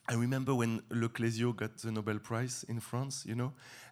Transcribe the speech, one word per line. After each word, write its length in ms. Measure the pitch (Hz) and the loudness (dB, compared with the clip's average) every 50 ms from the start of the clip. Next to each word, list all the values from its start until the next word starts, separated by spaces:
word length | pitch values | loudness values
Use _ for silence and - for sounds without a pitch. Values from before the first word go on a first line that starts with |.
| - - | -4 -2
I 60 | 123 | 0
remember 400 | 117 120 123 135 135 131 131 139 | 2 2 2 2 2 2 4 4
when 280 | 120 117 117 113 110 - - | 4 4 4 2 0 -2 -2
Le 200 | - 120 113 117 | 0 2 2 2
Clésio 460 | 120 - 117 117 113 113 120 120 117 | 2 2 2 2 2 2 2 2 2
got 220 | - 107 113 - - | 0 -2 -4 -4 -6
the 120 | - 113 | -4 -2
Nobel 300 | 110 110 101 110 104 104 | -2 0 0 0 0 -2
Prize 440 | - - 117 113 123 123 127 - - - | -2 -2 -2 -2 0 -2 -4 -6 -6 -4
in 100 | 117 113 | -4 -4
France, 460 | - - - 120 135 139 139 - - | -4 -2 -2 -2 -2 -2 -6 -6 -4
you 80 | - 113 | -2 0
know, 180 | 120 123 135 139 - - - - - - - | 0 0 -2 -4 -8 -16 -18 -18 -18 -16 -6